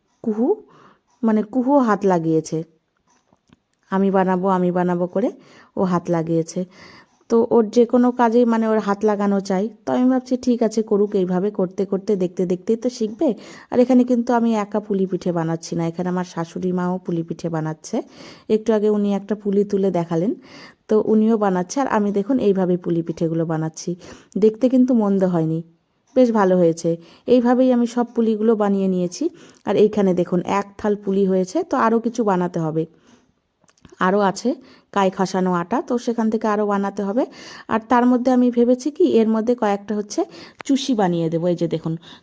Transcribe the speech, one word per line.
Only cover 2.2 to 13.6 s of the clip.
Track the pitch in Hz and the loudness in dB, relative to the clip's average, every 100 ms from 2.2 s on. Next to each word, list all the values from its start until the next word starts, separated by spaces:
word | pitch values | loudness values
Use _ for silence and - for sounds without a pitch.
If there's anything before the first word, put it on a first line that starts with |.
| 160 160 156 160 165 _ _ _ _ _ _ _ _ _ _ _ _ | 2 0 -2 -6 -8 _ _ _ _ _ _ _ _ _ _ _ _
"আমি | 190 196 | 0 2
বানাবো, | 190 185 185 196 | 2 2 0 0
আমি | 185 180 | 0 0
বানাবো" | 175 180 175 175 | 0 0 -2 -2
করে | 190 254 - - - - - | -2 -4 -6 -14 -20 -14 -4
ও | |
হাত | 190 175 175 | -2 -2 -2
লাগিয়েছে। | 165 160 165 165 180 180 - - - _ _ - | -2 0 -2 -2 -6 -8 -12 -20 -20 _ _ -2
তো | 233 233 | 0 2
ওর | 233 208 | 2 2
যে | 240 233 | 2 4
কোনো | 247 247 | 4 2
কাজেই | 247 233 233 233 | 2 2 4 2
মানে | 226 220 | 2 0
ওর | 220 | 0
হাত | 196 202 214 | 0 0 0
লাগানো | 202 202 196 | 0 0 0
চাই। | 196 185 220 - - | 0 -2 -2 -6 -4
তো | |
আমি | 254 254 | 0 2
ভাবছি | 262 254 247 | 0 -2 -2
ঠিক | 254 240 | 0 0
আছে | 220 220 | 0 -2
করুক, | 214 202 208 202 | 0 0 0 0
এইভাবে | 180 180 202 | 0 0 -2
করতে | 208 180 - 196 | -2 -4 -4 -4
করতে | 190 196 202 | -4 -2 -2
দেখতে | 180 - 180 | -2 -2 -2
দেখতেই | 180 - 233 | -2 -2 -2
তো | 247 | -4
শিখবে। | - 220 226 311 202 - - | -4 -6 -2 -2 -2 -8 -20